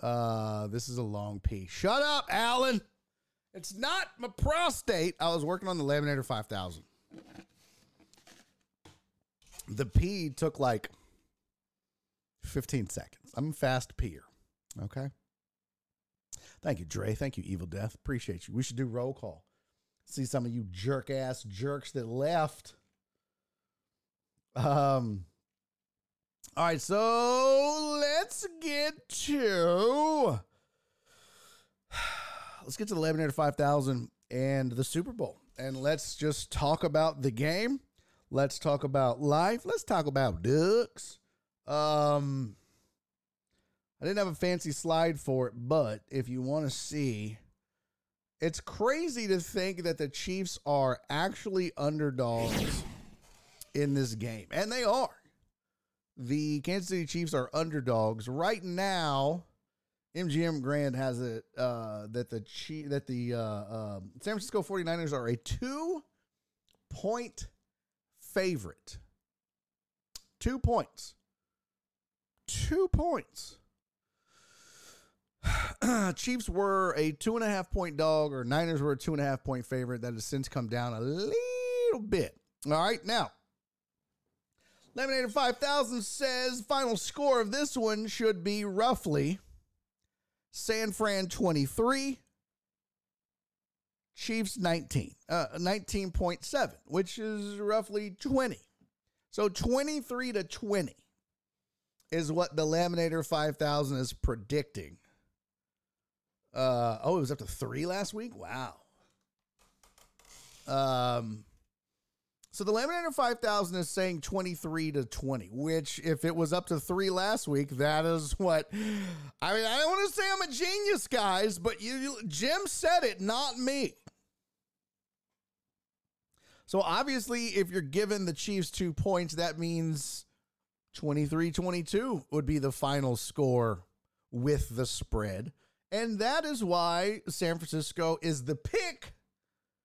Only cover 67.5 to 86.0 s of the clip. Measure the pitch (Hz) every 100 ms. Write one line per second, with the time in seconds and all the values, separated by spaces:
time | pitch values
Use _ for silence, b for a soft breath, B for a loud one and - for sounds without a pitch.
67.5 | - _ _ _ _ _ _ - 202 185
68.5 | 156 90 - - - - _ _ _ _
69.5 | _ _ _ _ _ _ - - _ 233
70.5 | 262 233 233 - - - - _ _ _
71.5 | _ _ _ _ _ _ _ _ _ -
72.5 | - - 320 370 - 339 269 - - -
73.5 | - _ _ _ _ _ B B B B
74.5 | B B B B B B B _ _ -
75.5 | - - - 233 233 190 - - 247 -
76.5 | 175 196 196 185 151 156 151 220 226 220
77.5 | 196 180 202 175 147 160 156 151 135 123
78.5 | 147 170 156 147 135 - 151 143 131 -
79.5 | 127 120 131 123 123 120 113 - 139 131
80.5 | 135 117 120 120 113 123 160 - 466 480
81.5 | 494 494 494 480 269 208 190 - - _
82.5 | _ 139 156 185 233 185 226 131 - _
83.5 | _ _ _ _ _ _ _ _ _ _
84.5 | _ b b b 247 269 262 247 247 254
85.5 | 247 285 285 240 247